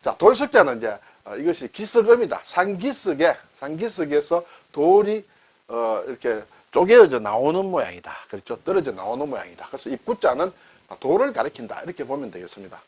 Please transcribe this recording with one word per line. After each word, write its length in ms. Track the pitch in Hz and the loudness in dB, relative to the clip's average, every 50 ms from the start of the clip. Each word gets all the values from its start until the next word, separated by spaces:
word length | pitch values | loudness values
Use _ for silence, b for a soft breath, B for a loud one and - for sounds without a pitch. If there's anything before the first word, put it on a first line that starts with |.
자, 140 | _ 135 110 | _ -6 -4
돌석자는 600 | - 160 208 254 220 285 - - 240 180 143 123 113 | 4 4 4 4 4 -2 2 4 4 4 4 0 -4
이제, 180 | 113 113 104 101 b b b b b | -4 -6 -6 -6 b b b b b
어, 120 | 104 104 | -14 -12
이것이 340 | 117 147 170 175 - 135 120 | -4 -4 -4 -4 -4 -8 -14
기석음이다. 720 | _ - 208 202 - 240 214 214 233 247 233 151 - 87 - | _ -12 -12 0 2 2 6 6 4 4 4 -4 -4 -8 -10
산기슭에, 920 | - - 175 185 202 202 175 196 277 262 - - 196 151 135 160 170 135 - - _ _ _ | -6 -2 -2 -2 -2 -2 -4 -6 -6 -6 -4 -4 -6 -2 2 2 2 2 0 -8 _ _ _
산기슭에서 840 | 135 143 156 160 214 233 214 - 165 143 147 147 147 - 170 170 170 B B B B B | -12 -10 -8 -8 -8 -8 -6 -6 -6 0 0 -2 0 0 -2 -4 -4 B B B B B
돌이, 520 | - 147 147 170 190 208 208 202 214 220 202 b b b b b b b b _ | -4 0 4 6 6 6 6 4 -2 -4 -6 b b b b b b b b _
어, 340 | 117 117 117 113 110 101 - | -6 -4 -2 -2 -2 -4 -4
이렇게 360 | 131 131 - - 120 113 107 104 _ b b b b | -8 -12 -6 -4 -4 -4 -4 -6 _ b b b b
쪼개어져 480 | - - 170 190 226 247 214 160 131 120 | 2 2 4 8 10 10 10 8 6 -2
나오는 460 | 107 104 104 113 131 147 165 185 196 | -2 -2 -2 0 0 0 0 -2 -4
모양이다. 500 | 190 180 156 113 87 90 87 - - - - - _ | -2 -4 -4 -4 -4 -8 -14 -16 -16 -18 -18 -16 _
그렇죠? 280 | - 98 _ - 120 - _ | -16 -16 _ -12 -12 -10 _
떨어져 280 | 160 190 196 156 135 | -2 -2 0 0 -2
나오는 360 | 104 92 92 104 117 131 147 147 | -8 -8 -8 -8 -6 -6 -6 -6
모양이다. 400 | 131 104 87 87 87 - 92 - | -8 -10 -10 -14 -18 -20 -18 -16
그래서 200 | - - - - | -16 -14 -10 -10
입구자는 600 | 277 - _ - 247 - - 160 123 131 170 185 b b b b b b b b - - | -10 -8 _ -6 -6 0 0 0 2 2 -2 -4 b b b b b b b b -20 -8
돌을 320 | - 131 160 208 254 285 | -2 0 2 2 2 0
가리킨다. 480 | 233 131 113 - - - 120 101 104 - | -2 -4 -6 -6 -6 -12 -14 -14 -14 -14
이렇게 220 | - 170 175 - 143 | -12 -14 -12 -12 -8
보면 260 | 120 135 143 139 110 | -8 -8 -8 -8 -12
되겠습니다. 500 | 87 90 90 90 - 101 98 92 90 87 _ | -12 -14 -16 -16 -18 -20 -20 -20 -20 -20 _